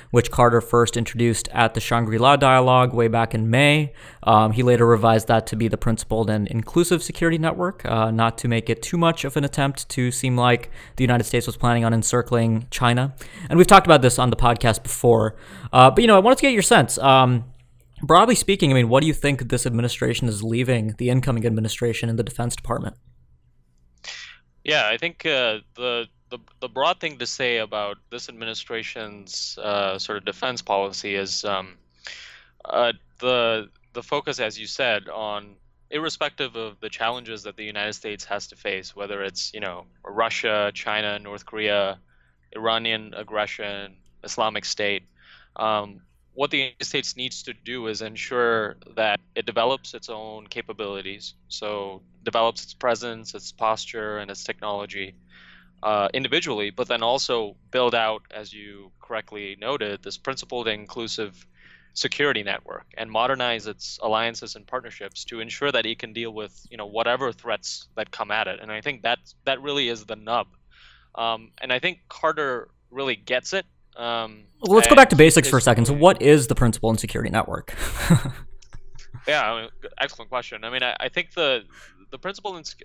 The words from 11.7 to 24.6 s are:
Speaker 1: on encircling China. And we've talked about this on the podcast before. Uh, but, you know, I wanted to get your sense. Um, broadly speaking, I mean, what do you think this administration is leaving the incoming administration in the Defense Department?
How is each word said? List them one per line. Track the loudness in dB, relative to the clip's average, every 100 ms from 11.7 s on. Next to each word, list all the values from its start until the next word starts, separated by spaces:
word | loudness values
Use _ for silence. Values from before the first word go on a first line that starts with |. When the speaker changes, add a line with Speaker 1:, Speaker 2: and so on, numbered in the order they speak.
| 2
Speaker 1:
on | 2
encircling | 2 2 0 0 2 2 0 -4
China. | -2 0 2 -2 -6 -16 -14 2
And | 6
we've | 10
talked | 10 10
about | 8
this | 8
on | 4 2
the | 4
podcast | 4 4 2 0
before. | -2 0 4 6 4 -4 -18 -16 2
Uh, | 8 8
but, | 8
you | 6
know, |
I | 8
wanted | 8 6
to |
get | 4
your | 4
sense. | 6 6 4 2
Um, | 6 6 6 2 -2 -18 _ _ _ -6
broadly | 4 6 8 4
speaking, | 2 2 4
I |
mean, | 4 4
what | 4
do | 2
you |
think | 0 0 -2 -2
this | -2 -2
administration | -2 -2 -2 -2 0 -2
is | -2
leaving | -2 -2 0 0 0 -2
the | 0
incoming | 2 2 0
administration | 0 0 -2 -2 -2 -2 -4
in |
the | -4
Defense | -4 -4 -6
Department? | -6 -6 -6 -6 -12 _ _ _ _ _ _ _ _ _ _ -18 -18 -18 -20 _ _